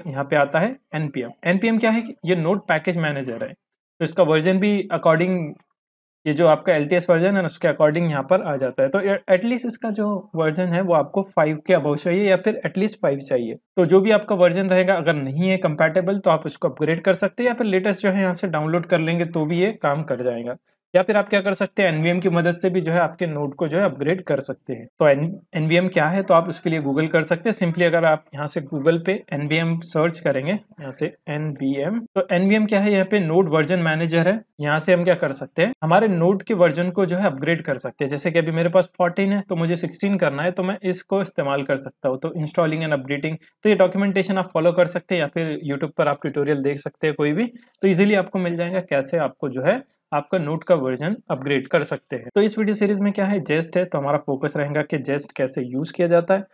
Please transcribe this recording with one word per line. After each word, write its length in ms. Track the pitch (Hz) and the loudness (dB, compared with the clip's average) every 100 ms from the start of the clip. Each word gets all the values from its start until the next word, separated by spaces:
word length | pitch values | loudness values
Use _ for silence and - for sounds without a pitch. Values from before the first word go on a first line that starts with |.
| 165 | -6
यहाँ 180 | 135 | -8
पे 120 | 139 151 | 0 2
आता 220 | 139 160 | 2 0
है 180 | 214 269 _ | -2 -4 _
एनपीएम। 360 | 156 151 131 117 - 170 | -6 -6 -6 -8 -4 -2
एनपीएम 320 | 185 226 226 | 0 2 2
क्या 120 | 226 | 2
है, 120 | 226 233 - | 0 -4 -6
ये 120 | 165 180 | -2 0
Node 300 | 160 196 - | 0 -2 0
पैकेज 300 | 156 180 170 | -2 0 -2
मैनेजर 460 | 156 139 127 113 | -2 -4 -6 -8
है, 80 | - | -10
तो 520 | - _ _ _ - | -12 _ _ _ -6
इसका 180 | 160 180 | -2 2
वर्जन 340 | 156 160 170 185 | 4 4 4 2
भी 180 | 208 202 196 | 2 0 -2
according, 440 | 165 165 160 185 180 151 - _ _ _ _ _ _ 156 | 0 2 4 2 0 -4 -12 _ _ _ _ _ _ -2
ये 60 | |
जो 120 | 147 165 | 4 6
आपका 260 | 196 190 | 6 4
एलटीएस 320 | 156 147 180 175 | 2 2 2 4
वर्जन 260 | 165 185 196 | 2 4 2
है 60 | |
उसके 240 | 165 - 165 | -2 -2 -2
according 400 | 139 151 160 170 | 4 2 2 0
यहाँ 120 | 143 135 | -2 0
पर 120 | 190 | 0
आ 140 | 185 139 | 0 -2
जाता 260 | 127 131 | -2 0
है। 60 | 135 | 0
तो 100 | 196 196 196 - | 2 0 -2 2
at 100 | 185 | 2
least 220 | 233 247 240 | 2 -2 -4
इसका 240 | 214 226 | -6 -6
जो 180 | 208 208 196 - | -4 -4 -4 -6
वर्जन 380 | 165 156 156 180 | -2 -2 0 -2
है 80 | 175 | 0
वो 120 | 190 | 2
आपको 280 | 160 143 196 190 - | 2 0 -4 -2 0
फ़ाइव 240 | 156 151 - | 0 0 2
के 80 | |
above 220 | 175 147 143 | 2 2 -2
चाहिए 320 | 180 185 202 | 0 0 2
या 80 | 185 | 2
फिर 220 | 214 - 160 | 2 -2 -4
at 120 | 190 | -2
least 180 | 208 - | -2 0
फ़ाइव 160 | 156 139 | -2 -2
चाहिए। 360 | 135 127 113 - _ - | -2 -2 -2 -8 _ 0
तो 100 | 170 | 6
जो 140 | 190 | 6
भी 100 | 202 | 6
आपका 240 | 208 208 | 4 2
वर्जन 360 | 196 180 180 190 | 4 4 4 2
रहेगा, 240 | 185 180 | 2 4
अगर 200 | 180 160 | 2 0
नहीं 340 | 151 135 147 190 | 0 -2 -2 0
है 80 | 190 | 2
कंपैटिबल 600 | 175 151 156 180 180 202 | 0 2 2 2 0 0
तो 120 | 185 | 2
आप 160 | 160 156 | 0 -2
इसको 220 | - 160 | -4 -4
अपग्रेड 340 | 127 156 165 | -2 -2 0
कर 100 | 196 | 0
सकते 280 | 180 196 - | 0 -2 -2
हैं 60 | 247 | -2
या 60 | |
फिर 120 | 240 220 | -2 0
लेटेस्ट 360 | 185 202 190 | 0 0 0
जो 80 | 208 | 0
है 100 | 196 | 0
यहाँ 140 | 190 | 0
से 140 | 175 190 | -2 -4
डाउनलोड 380 | 151 156 175 170 | -2 -2 -2 0
कर 120 | 170 | 0
लेंगे 240 | 160 170 170 | 2 0 -2
तो 180 | 170 156 | -2 -2
भी 140 | 175 | 0
ये 120 | 202 220 | 0 0
काम 200 | 147 147 | -2 -2
कर 220 | 151 123 | -2 -4
जाएगा। 320 | 123 117 120 131 _ _ _ | -2 -4 -6 -10 _ _ _
या 80 | 180 | 0
फिर 140 | 190 208 | 2 0
आप 120 | 202 | 0
क्या 120 | 202 | 0
कर 140 | 196 | 0
सकते 280 | 185 196 - | -2 -2 0
हैं, 60 | 185 | 0
एनवीएम 320 | 156 165 180 | 2 0 0
की 80 | 180 | 0
मदद 240 | 170 170 | 2 0
से 160 | 175 185 | 0 0
भी 100 | 185 | 0
जो 120 | 160 | 0
है 60 | 175 | 0
आपके 260 | 160 165 170 | 0 -2 -6
नोड 280 | 147 143 | -4 -6
को 120 | 135 160 | -4 -2
जो 100 | 165 | 0
है 60 | |
अपग्रेड 380 | 196 135 143 185 | 0 0 -2 -2
कर 160 | 175 139 | -2 -4
सकते 320 | - 135 - | -4 -12 -12
हैं। 140 | 117 120 - | -12 -12 2
तो 100 | 151 | 4
एन-, 240 | 139 160 202 - | 4 0 -6 -8
एनवीएम 340 | 165 156 170 180 | -4 2 2 2
क्या 180 | 175 151 | 2 0
है, 160 | 196 | 0
तो 120 | 190 | 4
आप 140 | 170 180 | 4 2
उसके 220 | - 175 | -4 -4
लिए 100 | 160 | -2
Google 260 | 139 139 156 | 0 0 2
कर 140 | 165 | 0
सकते 260 | 156 170 220 | 0 -2 -2
हैं। 80 | 202 | -2
simply 260 | 170 165 | -2 0
अगर 220 | 170 165 | 2 4
आप 200 | 165 156 - | 2 2 -2
यहाँ 120 | 139 147 | -10 -8
से 140 | 175 | -8
Google 360 | 135 151 151 170 170 | -8 -2 0 2 0
पे 60 | 202 - | -4 -6
एनवीएम 460 | 147 147 160 165 165 | -6 -2 -2 0 -4
सर्च 400 | - 156 165 165 | -4 -2 -2 0
करेंगे, 320 | 151 135 143 | -2 -2 -2
यहाँ 380 | 208 - - 135 | -4 -8 -16 -14
से 220 | - 160 - - | -6 -6 -6 -8
एनवीएम, 720 | 151 156 131 135 139 151 233 226 | -6 -6 -4 -4 -2 -2 -4 -4
तो 120 | 196 180 | -4 0
एनवीएम 340 | 180 196 220 214 | 0 2 2 2
क्या 140 | 202 | 0
है, 120 | 208 | 2
यहाँ 120 | 196 | 2
पे 160 | 190 208 | 2 0
नोड 280 | 165 170 180 | 2 2 2
वर्जन 300 | 156 147 185 | 2 2 0
मैनेजर 480 | 160 156 165 165 170 | 0 0 0 2 2
है। 120 | 220 - - | 0 -4 -6
यहाँ 180 | 147 156 | -2 0
से 160 | 170 | 2
हम 100 | 175 | 4
क्या 100 | 175 165 | 4 2
कर 160 | 151 | 0
सकते 300 | 135 135 - | -4 -6 -2
हैं, 100 | 202 - | -2 0
हमारे 260 | 156 185 220 | 2 4 4
नोड 340 | 175 170 196 | 2 2 2
के 120 | - | -2
वर्जन 360 | 196 175 151 180 | 4 4 4 -2
को 160 | 180 180 | 0 0
जो 100 | 180 | 0
है 100 | 196 | -2
अपग्रेड 360 | 135 151 165 | -2 -2 -2
कर 140 | 160 - | -2 -6
सकते 260 | 123 - | -8 -6
हैं। 60 | 139 | -4
जैसे 200 | 143 170 | -4 -2
कि 80 | 165 | 0
अभी 140 | 160 | 0
मेरे 160 | 160 170 | 0 2
पास 200 | 185 180 - | 2 2 0
फोर्टीन 340 | 175 175 196 | 0 0 0
है 100 | 202 - | -2 -2
तो 80 | 170 | -2
मुझे 200 | 170 170 | -2 -2
सिक्सटीन 400 | 165 - 202 190 | -4 -4 -2 0
करना 240 | 160 139 | 0 0
है, 80 | 175 | -2
तो 120 | 185 | -2
मैं 160 | 185 202 | -4 -4
इसको 360 | 185 180 - 196 | -4 -6 -4 -4
इस्तेमाल 400 | 190 - 139 139 | -2 -4 -2 -2
कर 140 | 139 135 | -2 -4
सकता 300 | 135 - 135 | -6 -6 -4
हूँ। 100 | 131 | -4
तो 140 | 165 160 | -6 -6
installing 480 | 151 - 156 156 156 | -4 -2 0 -2 -2
and 120 | 143 | -4
updating, 380 | 131 143 156 160 _ _ | -4 -6 -6 -8 _ _
तो 40 | 214 | 2
ये 60 | |
डॉक्यूमेंटेशन 640 | 196 185 190 202 190 190 190 | 4 4 2 0 0 0 -2
आप 120 | 180 | -2
फॉलो 180 | 165 170 | 0 2
कर 140 | 170 170 | 4 2
सकते 280 | 170 - | -2 -4
हैं 80 | 180 | -2
या 60 | 143 | -2
फिर 300 | 165 160 147 151 | -4 -4 -6 -6
YouTube 260 | 143 - | -6 -4
पर 160 | - 147 | -2 0
आप 140 | 143 | -2
ट्यूटोरियल 400 | 151 147 143 143 | -4 -2 -2 0
देख 180 | 139 139 | -2 -4
सकते 260 | - - 156 | -8 -6 -4
हैं 100 | 147 | -2
कोई 160 | 147 | -2
भी, 140 | 156 240 | 0 -4
तो 420 | - _ _ 196 | -8 _ _ 2
ईजीली 260 | 175 202 | 4 4
आपको 240 | 202 185 190 | 2 0 -4
मिल 180 | 175 170 | -4 -4
जाएगा 240 | 170 185 175 | -4 -4 -2
कैसे 280 | 139 - 170 | -2 0 -2
आपको 300 | 139 - 143 | -2 -4 -8
जो 140 | 127 | -2
है 180 | 151 247 - _ _ | 0 0 -4 _ _
आपका 260 | 147 - 190 | -6 -2 -2
नोट 260 | 147 160 | -2 -4
का 100 | - 165 | 0 0
वर्जन 400 | 131 127 160 220 - | 0 -4 -4 -6 -6
अपग्रेड 360 | 139 139 139 135 | -6 -2 -2 0
कर 160 | 165 | -2
सकते 320 | 143 143 - 127 | -2 -6 -8 -12
हैं। 120 | 117 | -4
तो 80 | 202 | 0
इस 160 | 214 214 | 0 0
वीडियो 160 | 208 | -2
सीरीज 260 | 208 202 196 | 0 0 0
में 120 | 202 | 0
क्या 140 | 196 196 | 0 0
है, 140 | 208 | -2
Jest 360 | 139 156 165 180 | 0 -2 0 -2
है, 80 | |
तो 140 | 180 151 | -2 -2
हमारा 200 | 139 147 | 0 -2
फोकस 380 | 143 135 147 151 | -2 -4 -4 -4
रहेगा 260 | 143 147 | -2 -4
कि 140 | - 151 | -2 -4
Jest 320 | 127 143 143 | -2 -4 -6
कैसे 300 | - 131 139 | -4 -4 -4
यूज़ 280 | 123 131 160 | -6 -6 -6
किया 160 | - 170 | -2 2
जाता 260 | 170 165 | 2 4
है 120 | 190 196 | 0 -2